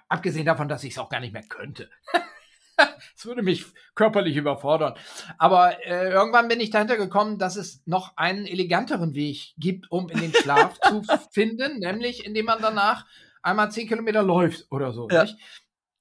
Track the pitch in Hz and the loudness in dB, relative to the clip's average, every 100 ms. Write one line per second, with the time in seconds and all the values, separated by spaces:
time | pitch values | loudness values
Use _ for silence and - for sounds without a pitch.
0 | _ 170 185 156 156 151 147 139 139 - | _ -6 -4 -2 0 0 -2 -6 -8 -10
1 | 117 123 120 104 - - 117 - - _ | -8 -8 -10 -14 -16 -16 -14 -14 -18 _
2 | - - - - _ _ _ - 285 - | -4 -4 -4 -14 _ _ _ 2 2 2
3 | - _ 220 247 190 175 - _ _ - | -20 _ -10 -4 -2 -2 -6 _ _ 2
4 | 214 214 175 143 147 139 143 156 147 - | 2 4 0 0 -2 -2 0 0 0 -4
5 | - - - - 170 180 180 - - 180 | -16 -18 -18 2 6 8 6 4 -4 -2
6 | 185 190 220 233 233 233 214 214 214 233 | 2 4 6 4 4 0 0 0 2 0
7 | 190 202 214 208 185 190 175 - - 180 | 0 0 0 -2 -4 -6 -12 -14 -4 -4
8 | 185 - 165 196 202 185 185 180 254 247 | -4 -2 -2 -2 -6 -4 0 0 0 -2
9 | 170 143 147 143 - - 160 185 - 175 | -2 -2 -4 -6 -14 -4 -4 -4 -6 -6
10 | 185 - 165 440 - 427 440 - 381 214 | -4 -4 0 0 4 4 4 4 2 2
11 | - - - - 220 226 269 277 175 208 | 0 -2 -2 -2 -2 -2 -6 -4 -6 -4
12 | 240 240 - 214 220 220 220 214 202 240 | -6 -8 -6 -4 -2 0 0 2 0 0
13 | - - - _ 170 190 214 226 220 220 | -8 -20 -20 _ -2 0 0 -2 -4 -2
14 | 226 214 196 175 170 170 - 135 131 113 | 0 2 4 4 4 0 -8 -6 -4 -6
15 | 117 170 - - - - _ _ _ _ | 2 2 2 -2 -20 -20 _ _ _ _